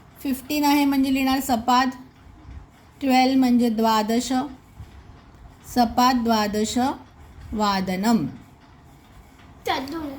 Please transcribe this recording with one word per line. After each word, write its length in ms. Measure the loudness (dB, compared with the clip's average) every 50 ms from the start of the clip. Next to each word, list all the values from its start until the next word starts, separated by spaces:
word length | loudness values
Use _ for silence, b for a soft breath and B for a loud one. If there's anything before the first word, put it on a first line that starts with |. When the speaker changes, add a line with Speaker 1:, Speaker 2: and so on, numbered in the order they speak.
| -20 -20 -18 -10 -6
Speaker 1:
फिफ्टीन 420 | -6 -6 -6 -6 -4 -2 0 2
आहे 200 | 2 4 4 2
म्हणजे 300 | 2 2 2 2 2 0
लिहिणार 260 | 0 2 0 0 0
सपाद, 500 | 0 0 -2 0 2 2 2 2 2 0 -2 -6 -14 -20 -20 -20 -20 -20 -20 -20 -20 -20 -20 -20 -20 -20 -20 -20 -20 -20 -14 -6
ट्वेल्व 380 | 0 2 4 4 4 4 4 2
म्हणजे 300 | 4 4 4 4 2 2
द्वादश, 640 | 2 2 2 2 2 2 0 0 -2 -2 -2 -2 -2 -2 -4 -4 -10 -16 -20 -20 -20 -20 -20 -20 -20 -20 -20 -20 -20 -20 -20 -20 -20 -20 -20 -20 -20 -20 -20 -4 0
सपाद 420 | 0 0 2 2 2 2 2 2
द्वादश 600 | 2 0 0 0 0 0 -2 -2 -2 -4 -2 -2 -2 -2 -2 -2 -6 -10 -20 -20 -20 -20 -20 -20 -20 -14 -10 -6
वादनम. 760 | -2 -2 0 0 0 -2 -2 -4 -2 0 2 2 2 0 -4 -8 -12 -18 -20 -20 -20 -20 -20 -20 -20 -20 -20 -20 -20 -20 -20 -20 -20 -20 -20 -20 -20 -20 -20 -20 -10 -6
Speaker 2:
चतुर. 460 | -6 -4 -4 -6 -8 -8 -10 -10 -10 -12